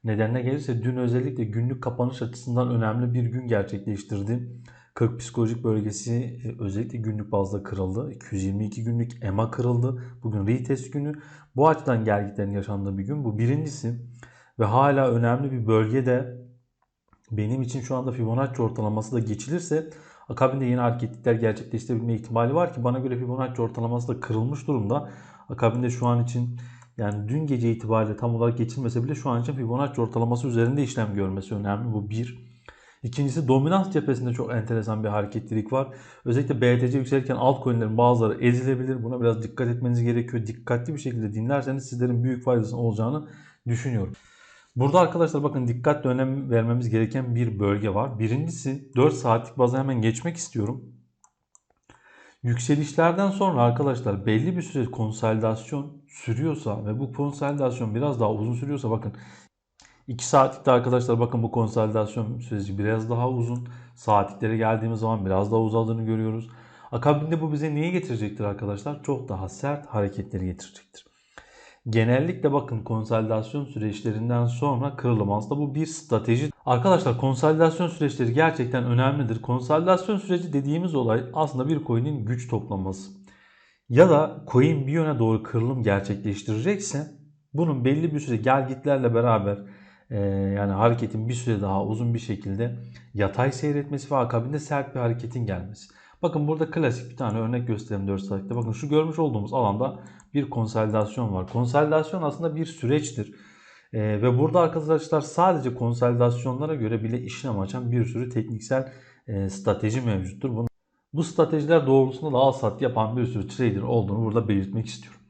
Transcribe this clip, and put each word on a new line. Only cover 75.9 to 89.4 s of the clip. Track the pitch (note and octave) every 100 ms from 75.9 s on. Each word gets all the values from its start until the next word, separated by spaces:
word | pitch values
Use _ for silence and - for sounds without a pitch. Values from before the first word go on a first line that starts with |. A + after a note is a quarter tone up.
| D#3+ - A2 A#2+ A#2+ D3+ -
Arkadaşlar, | - B2 A#2+ F3 - A#2+
konsolidasyon | C3+ B2+ D#3 D#3 E3 D#3+ E3+
süreçleri | E3+ D3 - A#2+
gerçekten | A#2 D#3+ D#3+ B2 B2
önemlidir. | A#2+ A#2+ C3 C#3+ B2 A#2
Konsolidasyon | - B2 B2+ D#3 F3 F#3 F#3 G3+
süreci | G3 F3+ E3+
dediğimiz | C#3+ C#3 D#3+ F3+
olay | D3 A#2+ A2+ B2
aslında | D#3 D3+ B2 C3+
bir | D#3
coin'in | D3+ A#2 C#3 D3
güç | G#2+ A#2+ -
toplaması. | A2 - G2 F#2+ F#2+ - - - - _ _ _ _ _
Ya | B2 F#3
da | D3 D#3 - -
coin | B2 D3+ D#3 C3+
bir |
yöne | D#3+ D#3 C3+
doğru | A2+ A2
kırılım | - A#2 A#2 B2+
gerçekleştirecekse | G#2+ G2 G2 G2 A2 G2 - G#2+ C#3+ G3+ - C#3+ D3 - - _ _
bunun | C3+ E3 C3
belli | B2 D3 E3
bir | D3
süre | C3 A#2
gelgitlerle | A2 C3+ C3+ B2+ C#3+ C#3 B2
beraber, | A#2 A#2+ A2